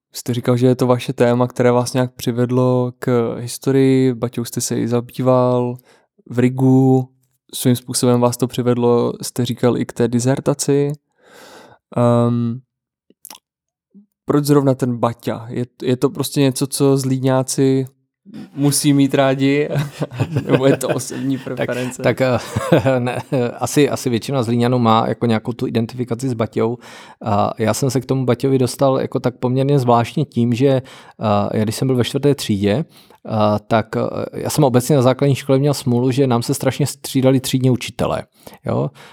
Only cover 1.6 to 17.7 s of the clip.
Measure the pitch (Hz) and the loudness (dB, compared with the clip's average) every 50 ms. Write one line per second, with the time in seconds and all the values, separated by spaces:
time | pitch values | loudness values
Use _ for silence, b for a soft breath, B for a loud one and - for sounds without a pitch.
1.6 | 120 123 120 123 123 120 - 131 127 123 - - - 127 117 120 123 123 127 127 | 2 2 2 2 0 0 -2 -2 -2 -2 -6 -6 -6 -4 -2 -2 -2 0 0 0
2.6 | 127 127 127 127 123 123 123 _ - 131 123 120 117 117 117 - 123 120 - - | 2 2 0 0 -2 -4 -6 _ -4 0 0 0 0 -2 -6 -8 -10 -12 -12 -6
3.6 | - 135 131 135 135 135 131 131 131 131 123 113 120 120 - 123 117 - - 123 | -2 0 2 4 4 4 4 4 2 2 0 -2 -6 -6 -4 -6 -8 -6 -6 -6
4.6 | - - 120 120 117 117 120 120 120 123 - - 127 127 127 127 123 123 123 123 | -6 -4 -4 -4 -2 0 -2 -2 -4 -4 -8 -2 2 2 4 4 4 2 0 0
5.6 | 123 123 123 123 b b b b b b b _ _ - 117 120 123 127 131 131 | -2 -4 -8 -12 b b b b b b b _ _ -6 0 2 2 2 2 2
6.6 | 131 131 131 131 135 131 131 131 127 127 _ _ _ _ _ _ _ _ - - | 4 4 6 6 6 6 4 2 2 -2 _ _ _ _ _ _ _ _ -12 -2
7.6 | - 131 123 120 - - 123 - - 123 123 120 120 120 120 - 131 120 - - | 0 0 0 0 -2 -6 -4 0 2 2 4 4 2 2 2 -2 -4 -4 -4 -2
8.6 | 117 123 123 120 120 120 120 120 120 120 - - - - - - 123 120 143 - | -2 0 0 2 2 2 2 2 0 -2 -4 -8 -12 -8 -4 -4 -2 -2 -2 0
9.6 | - 123 120 123 123 - - - 120 117 123 120 117 131 135 143 - - 143 - | 0 0 2 0 -2 -6 -2 -2 -2 0 0 0 0 0 -2 0 -2 -4 -4 -2
10.6 | - - 139 143 143 143 147 - _ B B B B B B B B B B B | 0 0 0 0 0 -2 -4 -8 _ B B B B B B B B B B B
11.6 | B B B B B _ - - 120 120 120 120 120 120 120 120 120 117 117 127 | B B B B B _ -2 0 2 4 4 4 2 2 0 0 -2 -4 -4 -8
12.6 | - _ _ _ _ _ _ _ _ _ _ _ _ - - - _ _ _ _ | -12 _ _ _ _ _ _ _ _ _ _ _ _ -20 -20 -20 _ _ _ _
13.6 | _ _ _ _ _ _ _ 202 208 _ _ _ _ - 156 147 147 139 143 143 | _ _ _ _ _ _ _ -20 _ _ _ _ _ -2 0 0 2 2 2 2
14.6 | 139 135 131 131 135 123 120 117 117 120 120 - - 123 110 113 113 117 123 - | 4 2 0 0 -2 -4 -2 -2 -2 -4 -4 -6 -8 -8 -8 -8 -10 -10 -8 -8
15.6 | 123 - _ _ - - 127 127 147 135 - - 139 - - 151 139 135 127 - | -8 -8 _ _ -2 -2 0 0 0 -2 -2 -4 -8 -4 0 0 0 0 0 -2
16.6 | 139 131 - - 143 139 139 139 131 131 131 131 127 135 131 131 131 - - - | -6 -6 -2 0 2 2 2 2 0 -2 -4 -2 0 0 0 0 0 -2 -2 0
17.6 | 135 135 | 2 2